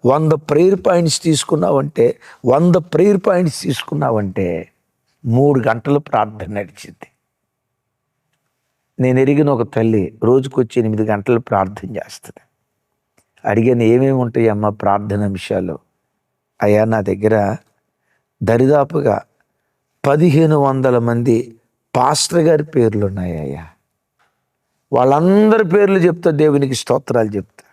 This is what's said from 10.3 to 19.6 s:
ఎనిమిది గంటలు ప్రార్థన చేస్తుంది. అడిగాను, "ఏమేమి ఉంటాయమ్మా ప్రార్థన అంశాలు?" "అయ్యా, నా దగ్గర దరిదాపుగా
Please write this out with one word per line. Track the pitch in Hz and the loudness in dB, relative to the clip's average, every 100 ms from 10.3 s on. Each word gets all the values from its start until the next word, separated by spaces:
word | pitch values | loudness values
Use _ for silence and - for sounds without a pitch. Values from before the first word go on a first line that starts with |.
| 131 135 135 117 127 | 0 0 -4 -4 -2
ఎనిమిది | 110 107 | -2 -2
గంటలు | 110 104 104 120 | -2 -4 -2 -2
ప్రార్థన | - 101 95 104 - - | 0 -2 -2 -6 -12 -12
చేస్తుంది. | - - - - _ _ _ _ _ _ _ _ _ _ | -14 -18 -20 -20 _ _ _ _ _ _ _ _ _ _
అడిగాను, | - 104 117 120 | -4 0 2 2
"ఏమేమి | 113 120 135 | 2 2 2
ఉంటాయమ్మా | 131 120 120 113 104 104 | 0 -2 0 0 0 -2
ప్రార్థన | 104 98 101 104 104 | -2 -2 -2 -2 -4
అంశాలు?" | 101 95 - 101 92 73 _ _ _ _ _ _ _ - | -4 -6 -6 -6 -6 -10 _ _ _ _ _ _ _ -4
"అయ్యా, | 104 104 | 2 2
నా | 113 113 | 2 0
దగ్గర | 98 98 107 110 101 - _ _ _ _ _ _ _ - | -2 -2 0 0 0 -4 _ _ _ _ _ _ _ -8
దరిదాపుగా | 107 117 131 147 143 160 120 101 - _ _ _ | 0 2 2 2 0 -2 -2 -2 -6 _ _ _